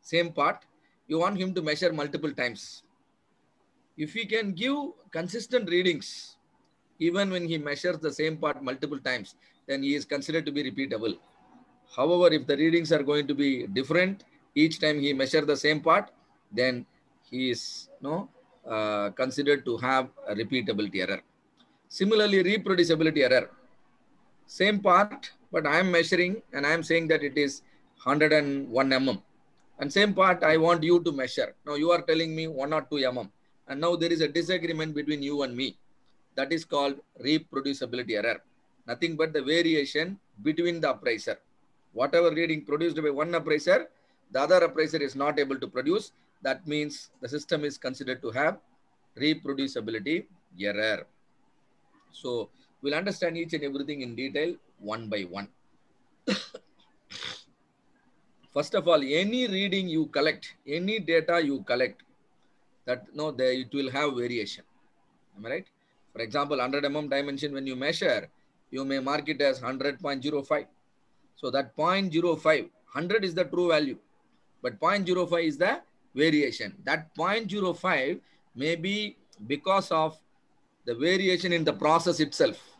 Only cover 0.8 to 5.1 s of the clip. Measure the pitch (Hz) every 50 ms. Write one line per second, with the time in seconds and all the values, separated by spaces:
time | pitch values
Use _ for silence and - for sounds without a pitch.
0.8 | _ _ _ _ _ - 156 165 170 190 208 185 185 190 185 185 165 151 151 151
1.8 | 185 175 160 151 143 147 143 147 151 151 - - 127 120 113 101 - - - -
2.8 | _ _ _ _ _ _ _ _ _ _ _ _ _ _ _ _ _ _ _ _
3.8 | _ _ _ - 151 151 - 220 226 202 220 226 220 202 185 160 220 262 277 294
4.8 | 285 - - _ _ _